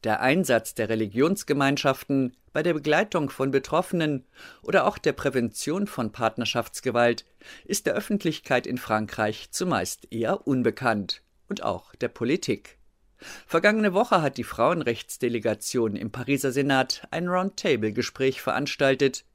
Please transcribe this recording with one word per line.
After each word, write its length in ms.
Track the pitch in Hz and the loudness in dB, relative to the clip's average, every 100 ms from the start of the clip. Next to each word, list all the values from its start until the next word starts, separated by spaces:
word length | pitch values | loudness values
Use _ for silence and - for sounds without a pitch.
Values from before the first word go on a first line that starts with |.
Der 160 | 110 107 | 0 2
Einsatz 560 | 131 165 170 117 - - | 2 2 4 2 2 -4
der 140 | 107 | -2
Religionsgemeinschaften 1500 | 113 107 104 151 196 - 143 139 139 139 131 - 139 127 _ _ | 0 0 2 2 2 0 2 2 2 0 -2 0 0 0 _ _
bei 100 | 151 | -2
der 120 | 165 | 0
Begleitung 560 | 156 143 151 214 175 139 | 0 2 2 2 -2 -4
von 220 | - 135 | -2 0
Betroffenen 760 | 135 - 156 - 175 156 139 _ - - - | 0 2 -2 0 -2 0 -2 _ -20 -20 -14
oder 220 | - 190 151 | 0 2 2
auch 120 | - | 0
der 160 | 160 | -2
Prävention 760 | - 143 127 120 - - 175 202 | 0 0 0 -2 -4 -4 -2 -4
von 240 | - 110 | -4 -6
Partnerschaftsgewalt 1120 | - 113 - 117 120 113 - 131 117 120 117 - _ - - | -2 -2 0 -2 -2 -4 -6 -2 4 4 2 -8 _ -20 -20
ist 220 | - 202 - | -6 -2 0
der 80 | |
Öffentlichkeit 760 | - - 208 165 151 - 123 - | -2 -2 -2 0 -4 0 0 0
in 100 | 123 | -6
Frankreich 760 | - 110 107 - 107 110 - | 0 -2 0 -2 -2 -2 -10
zumeist 600 | - 180 120 92 - - | -4 0 0 -2 -8 -8
eher 340 | 113 113 196 - | -4 -2 0 0
unbekannt 760 | 131 117 - 131 107 92 - _ _ _ | 2 2 0 0 0 -2 -8 _ _ _
und 160 | 202 | -4
auch 320 | - 87 - - | -4 -4 -10 -6
der 140 | 120 | -6
Politik. 680 | - 120 165 - 107 - _ _ _ _ _ - - - | -2 -2 -2 -2 -4 -6 _ _ _ _ _ -20 -20 -2
Vergangene 480 | 165 208 220 208 | 2 4 4 2
Woche 280 | 185 254 190 | 2 2 2
hat 160 | 147 127 | 2 -4
die 80 | 110 | -8
Frauenrechtsdelegation 1500 | - 123 170 123 117 - - 123 117 110 107 - 127 113 101 | 2 2 2 0 -4 -6 -4 -2 0 -2 -2 -2 0 0 -2
im 120 | 110 | -6
Pariser 440 | 120 127 139 139 | -8 -2 0 0
Senat 520 | 127 139 135 131 - - | 0 2 2 2 -4 -6
ein 160 | 160 180 | -6 -2
Roundtable-Gespräch 1120 | 180 190 - 190 123 107 107 113 - 135 - | 0 -2 -2 0 2 0 -2 -4 0 0 0
veranstaltet. 840 | - - 139 - 139 135 139 131 _ | -4 -2 -4 0 2 4 2 0 _